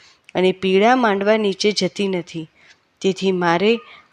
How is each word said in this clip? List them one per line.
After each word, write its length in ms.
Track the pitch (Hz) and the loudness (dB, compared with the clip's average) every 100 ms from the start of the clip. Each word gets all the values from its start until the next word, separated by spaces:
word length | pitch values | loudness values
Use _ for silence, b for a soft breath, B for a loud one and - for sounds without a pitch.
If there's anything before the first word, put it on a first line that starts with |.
| b b _ | b b _
અને 180 | - 185 | -2 0
પીળા 440 | 185 190 190 220 254 | 0 0 2 4 2
માંડવા 400 | 226 196 196 220 | 2 0 0 0
નીચે 360 | 208 185 208 | 0 0 -2
જતી 360 | 202 180 - 196 | -2 -4 -4 -4
નથી. 420 | 175 165 170 160 b b b _ _ | -4 -8 -12 -14 b b b _ _
તેથી 320 | 190 185 190 | -4 -2 -2
મારે 460 | 185 175 170 208 233 B B B | 0 0 2 0 -2 B B B